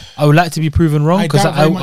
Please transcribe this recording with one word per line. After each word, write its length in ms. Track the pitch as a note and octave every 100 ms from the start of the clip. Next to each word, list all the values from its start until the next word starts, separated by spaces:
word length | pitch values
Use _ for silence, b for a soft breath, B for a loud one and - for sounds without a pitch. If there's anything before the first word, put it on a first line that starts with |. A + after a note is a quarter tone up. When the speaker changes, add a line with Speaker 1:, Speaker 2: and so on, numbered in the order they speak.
| B B
Speaker 1:
I 100 | D3
would 100 | D3+
like 160 | F3
to 80 | D#3
be 100 | D#3
proven 320 | D3+ E3 D3+
wrong 160 | D3+ F#3
Speaker 2:
I 80 | F3
Speaker 1:
'cause 140 | G3
Speaker 2:
doubt 120 | G3+
Speaker 1:
I, 20 | D#3
Speaker 2:
very 140 | D#3
Speaker 1:
I, 20 |
Speaker 2:
much 100 | F3